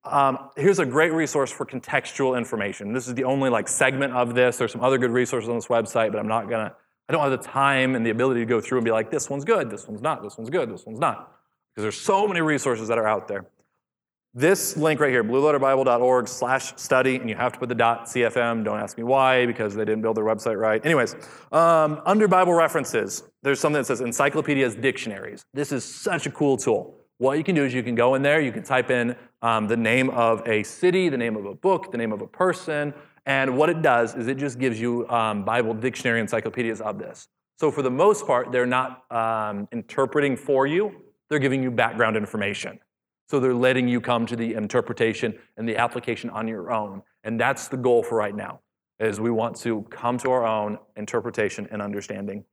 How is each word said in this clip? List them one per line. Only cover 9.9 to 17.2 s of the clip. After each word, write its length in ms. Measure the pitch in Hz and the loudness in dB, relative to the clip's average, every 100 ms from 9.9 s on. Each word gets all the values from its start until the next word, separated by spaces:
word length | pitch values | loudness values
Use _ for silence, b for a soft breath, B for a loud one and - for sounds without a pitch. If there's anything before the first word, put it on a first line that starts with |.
| 107 | -6
not, 200 | 143 143 | -4 -4
this 160 | 104 - | -8 -12
one's 100 | 117 | -6
good, 220 | 170 120 | -4 -4
this 160 | 90 - | -8 -14
one's 140 | 110 | -2
not." 320 | 156 101 - _ _ _ _ - | -2 -2 -14 _ _ _ _ -6
'Cause 60 | |
there's 180 | 107 - | -6 -4
so 260 | - 196 208 | 0 2 2
many 140 | 180 | 0
resources 480 | 156 143 139 113 110 | 0 0 0 -2 0
that 100 | 117 | 0
are 80 | 107 | 2
out 220 | 104 - | 0 -2
there. 180 | 101 90 _ _ _ _ _ _ _ _ | -10 -10 _ _ _ _ _ _ _ _
This 440 | 123 151 190 - 160 | 0 2 2 0 0
link 240 | 156 151 | 0 2
right 100 | 147 | 2
here, 120 | 123 | 2
blueletter 380 | 110 131 151 143 | 2 2 2 4
bible 240 | 135 135 | 4 4
dot 160 | 127 120 | 4 4
org 280 | 123 127 113 | 4 2 0
slash 440 | - 123 131 - - | -4 -2 -2 -2 -14
study, 400 | - 131 131 | 2 2 4
and 120 | 127 | 0